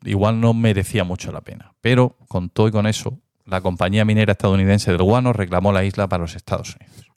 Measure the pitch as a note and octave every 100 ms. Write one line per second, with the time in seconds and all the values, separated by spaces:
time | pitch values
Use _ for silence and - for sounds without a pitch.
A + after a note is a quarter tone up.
0 | F2+ G2 G#2 A2+ A#2 A2+ A2+ G2+ F#2 A2
1 | F2+ F2+ - D2+ - - - _ A2+ B2
2 | B2 - - F#2 F2+ - A2 G#2+ G#2 G#2+
3 | - C3 _ _ - F#2 F#2 F2 F2+ G#2+
4 | G#2+ G#2+ G#2 G2 G2+ F#2+ F#2+ G#2 G#2 F2
5 | F#2 A#2+ B2+ A2+ F2+ F2+ G2 G2 G2 G2
6 | F#2+ F2+ E2+ F2 - F2+ - - - -
7 | -